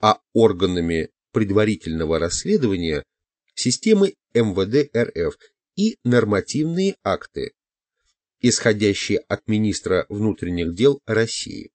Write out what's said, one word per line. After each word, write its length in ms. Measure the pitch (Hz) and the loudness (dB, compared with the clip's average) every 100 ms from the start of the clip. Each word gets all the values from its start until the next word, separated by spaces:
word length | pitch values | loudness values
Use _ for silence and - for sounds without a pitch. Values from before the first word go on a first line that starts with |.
а 200 | 107 - _ | 2 0 _
органами 760 | 117 110 92 92 90 82 82 78 _ _ | 2 2 4 0 0 0 -2 -4 _ _
предварительного 840 | - 104 98 107 98 82 80 80 80 | -2 0 2 2 0 -4 -4 -2 0
расследования 840 | 82 - - 208 123 95 85 73 - _ _ _ _ | -2 -4 0 0 0 -2 -2 -4 -6 _ _ _ _
системы 600 | - 123 123 - 214 196 - _ | -6 -4 -2 2 4 4 -2 _
М 200 | 117 113 | 0 0
В 100 | 95 98 | 0 0
Д 220 | 127 143 | 0 0
Р 200 | 113 117 | -2 -2
Ф 240 | - 82 - _ _ _ - | -2 -4 -4 _ _ _ -2
и 220 | 214 - | -2 -2
нормативные 920 | 120 120 110 101 - 139 156 170 190 - | 2 2 4 0 -2 -4 -4 -2 -2 -2
акты, 500 | 98 95 - - - _ _ _ _ _ _ _ _ _ | -4 -4 -6 -10 -10 _ _ _ _ _ _ _ _ _
исходящие 760 | 123 - - 107 104 101 - 101 | 0 2 2 2 2 0 -2 -4
от 300 | - 98 - | -2 -8 -2
министра 580 | 107 107 95 - 90 78 | 0 0 -2 -2 -2 -2
внутренних 680 | 104 107 - 90 87 85 | -2 -2 -2 -4 -4 -4
дел 260 | 85 127 143 - | 2 2 2 -2
России. 640 | 110 113 - - - - | -2 0 -4 -10 -12 -16